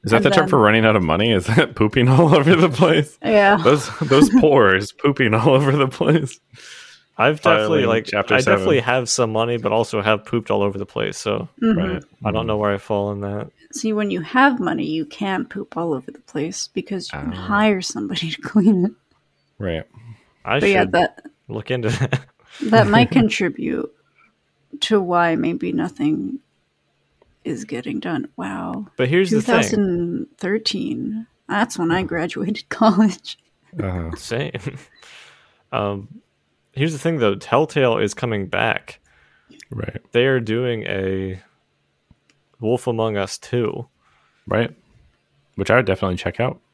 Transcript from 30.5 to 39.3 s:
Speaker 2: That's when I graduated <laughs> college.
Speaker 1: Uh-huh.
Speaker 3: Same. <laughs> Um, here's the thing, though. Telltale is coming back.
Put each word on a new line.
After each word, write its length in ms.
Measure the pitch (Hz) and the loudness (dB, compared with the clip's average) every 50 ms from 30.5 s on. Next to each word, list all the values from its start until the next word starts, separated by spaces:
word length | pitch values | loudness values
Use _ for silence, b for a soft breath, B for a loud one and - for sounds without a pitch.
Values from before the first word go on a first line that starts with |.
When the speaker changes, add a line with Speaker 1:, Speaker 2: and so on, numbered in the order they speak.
| 202 220 220 - - 190 - - 123 120 - - 214 220 226 _ _ _ _ - | -4 -4 -4 -4 -6 -4 -6 -6 -6 -6 -6 -8 -8 -8 -12 _ _ _ _ -6
Speaker 2:
That's 280 | - 202 220 233 - - | -2 -2 -2 -2 -2 -4
when 140 | 170 165 | -2 0
I 120 | 170 185 185 | 0 -2 -2
graduated 640 | 147 165 170 160 170 - - 196 175 214 - - _ | -4 -4 -4 -4 -6 -6 -6 -6 -4 -6 -6 -8 _
<laughs> 0 | |
college. 680 | - - 226 220 190 185 220 208 - - _ - - _ _ _ _ _ _ _ - 165 | -2 2 2 4 4 4 2 2 2 -2 _ -18 -18 _ _ _ _ _ _ _ -10 -8
Speaker 1:
Uh-huh. 380 | 107 95 90 90 82 80 82 | -6 -4 -4 -6 -6 -8 -10
Speaker 3:
Same. 360 | - - - 117 120 147 147 - | -12 -10 -8 -6 -6 -6 -6 -8
<laughs> 1160 | - - 143 - - - _ _ _ - - - - - - _ _ _ _ _ _ _ _ | -10 -10 -10 -12 -12 -20 _ _ _ -20 -20 -20 -20 -20 -20 _ _ _ _ _ _ _ _
Um, 500 | - - 104 101 101 98 101 - - 233 _ _ _ _ _ _ _ _ _ _ _ | -6 -4 -4 -4 -6 -8 -10 -16 -20 -20 _ _ _ _ _ _ _ _ _ _ _
here's 200 | 135 139 165 160 | -4 -4 -2 -4
the 60 | 139 | -4
thing, 180 | - 165 165 147 | -4 -4 -2 2
though. 160 | 120 104 98 | 0 0 0
Telltale 600 | 90 - - - 131 160 151 - 156 135 123 113 110 | -2 -4 0 0 0 0 0 0 0 2 2 2 0
is 140 | 107 101 - | -2 -2 -4
coming 320 | - - 123 113 101 98 92 | -6 -6 -4 -4 -4 -6 -4
back. 520 | - 95 110 113 - - _ - - _ b b b b b b | -2 -2 0 0 -2 -4 _ -14 -20 _ b b b b b b